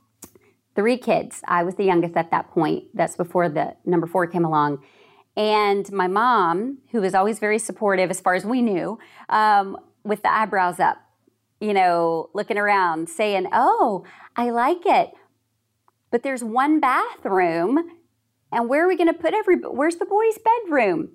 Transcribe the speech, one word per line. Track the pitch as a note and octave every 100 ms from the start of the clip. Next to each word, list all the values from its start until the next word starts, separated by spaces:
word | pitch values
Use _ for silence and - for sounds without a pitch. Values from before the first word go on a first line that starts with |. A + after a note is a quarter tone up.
| _ _ - - _ _ _
Three | - G#3+ B3
kids. | A#3+ E3 - - -
I | F3
was | F3 F#3
the |
youngest | F#3+ F3 E3+ E3+
at | E3
that | E3+ -
point. | - D#3 - -
That's | - E3 -
before | E3+ F3+ F3
the | D3+ - - -
number | F3 E3+
four | F#3+ E3+
came | F3
along. | E3 D3+ D3 C#3+ - _ - _ _ -
And | G#3+ G#3+ G#3 G3+ G3
my | G3 F3+
mom, | G3 B3 A#3 E3+ E3+ B3 C#4 _
who | A#3
was | F#3
always | F#3+ G3+ G#3+
very | G#3 G#3+
supportive | - F#3+ G#3 F#3+ F3+
as | F#3
far | F#3+
as | F3+
we | G3+ B3+
knew, | A#3 F3+ E3 A3+ - - -
um, | G#3+ G#3+ G3+ G3 - - _
with | G#3 G#3
the | -
eyebrows | G#3+ G#3+ G3 F3+ F3
up, | D#3+ - _ _ _ _ _ -
you | G#3+
know, | G3 F3+ E3+ E3 E3 -
looking | G3 G3+ G#3
around, | G#3 G3+ F3 D#3+ E3+
saying, | - G#3+ G3 F#3
"Oh, | A3 D4 A4+ C#4+ F#3 - - - -
I | A#3+
like | A#3 B3+ F4
it. | G4 A3+ - - _ _ _ _ _ _ _ _ -
But | A#3+
there's | C#4 C4
one | A#3 A#3 C#4+ D#4
bathroom. | C4+ C#4+ A#4 - A3 F#3+ F3+ E3 F3+ C#4+ E4+ - _ _ _ _ -
And | A#3 A#3
where | C#4+
are | F4+
we | F4+
gonna | E4+
put | E4 D#4+
every, | G4+ G4 E4+
where's | - A#3 D#4 E4+
the | F#4+
boys' | G4+ A4+ G#4+
bedroom?" | A4 A#4+ G4 C#4+ G#3 E3 -